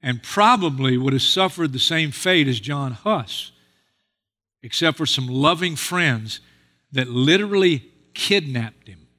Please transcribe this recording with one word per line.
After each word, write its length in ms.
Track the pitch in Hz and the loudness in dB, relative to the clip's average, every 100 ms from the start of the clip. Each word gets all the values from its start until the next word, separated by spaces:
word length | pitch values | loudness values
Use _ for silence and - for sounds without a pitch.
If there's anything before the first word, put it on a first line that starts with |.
and 220 | 135 120 | -6 -6
probably 720 | - - 214 214 175 135 131 127 | -4 2 4 4 2 0 0 2
would 140 | 131 | 2
have 80 | 135 | 0
suffered 520 | 196 185 190 - 160 | 0 2 0 0 -4
the 60 | 131 | 0
same 320 | - 160 156 | 0 0 -2
fate 360 | - 185 180 139 | -2 2 4 2
as 140 | 120 | 0
John 320 | 104 143 139 | -4 -6 -6
Huss, 580 | 117 208 202 104 - - _ _ _ _ _ _ _ _ _ _ _ | -4 -2 -2 -4 -12 -12 _ _ _ _ _ _ _ _ _ _ _
except 340 | 117 - 165 143 | -8 0 0 0
for 80 | 156 | -2
some 220 | - 127 | -2 -2
loving 480 | 127 147 170 180 156 | 2 2 2 -2 -4
friends 640 | - 180 165 117 110 - _ _ _ _ _ | -4 0 0 0 -6 -12 _ _ _ _ _
that 160 | 135 123 | -4 -2
literally 800 | 123 135 180 208 202 185 147 - _ _ | 0 4 4 2 2 2 2 -6 _ _
kidnapped 760 | - - 202 151 123 113 _ - | -8 0 0 0 -6 -6 _ -20
him 200 | 90 78 | -20 _